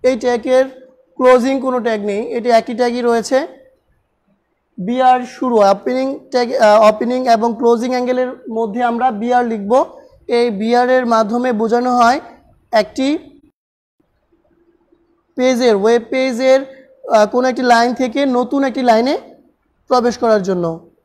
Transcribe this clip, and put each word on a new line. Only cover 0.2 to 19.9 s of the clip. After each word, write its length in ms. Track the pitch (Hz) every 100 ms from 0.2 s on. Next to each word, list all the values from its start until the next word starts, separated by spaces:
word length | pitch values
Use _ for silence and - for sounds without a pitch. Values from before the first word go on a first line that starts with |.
| 247 240 240 254 262 - - _ _ -
closing 440 | 254 254 247 269
কোনো 200 | 262 254
tag 200 | 226 214
নেই, 320 | 208 202 247
এটি 180 | 247 240
একই 240 | 226 226
ট্যাগই 280 | 226 240 240
রয়েছে। 440 | 240 233 - 269 330 - _ _ _ _ _ _ _ _ _ _ _ -
বিআর 420 | 185 247 254 254
শুরু, 320 | 247 - 254 233
opening 580 | 196 196 254 254 262 277 -
tag, 240 | 254 240
আহ, 340 | 254 214 208 214
opening 400 | 214 233 254 254
এবং 260 | 226 233 226
closing 320 | 233 233 247
অ্যাঙ্গেলের 380 | 254 247 254 254 269 -
মধ্যে 320 | 226 226 214
আমরা 280 | 240 233 254
বিআর 340 | 208 233 247
লিখব। 400 | 240 226 202 254 339 - - _ -
এই 240 | 240 240
বিআর 400 | 190 220 240 247
এর 160 | 254 240
মাধ্যমে 460 | 226 214 240 254
বোঝানো 440 | 214 214 240 247 247
হয় 240 | 233 277 - - _ _ _
একটি 460 | 220 214 - 269 320 - _ _ _ _ _ _ _ _ _ _ _ _ _ _ _ _ _ _ _ _
পেজের, 420 | - 254 247 247 202
ওয়েব 260 | 214 240 233
পেজের, 500 | 262 262 233 262 262 269 - _ _ -
আহ, 120 | 220 208
কোনো 220 | 247 254
একটি 140 | 247
line 320 | 247 233 240
থেকে 320 | 240 254 277 277
নতুন 380 | 247 247 277
একটি 180 | 277 240
লাইনে 360 | 247 226 254 330 - - _ _ _ _
প্রবেশ 300 | _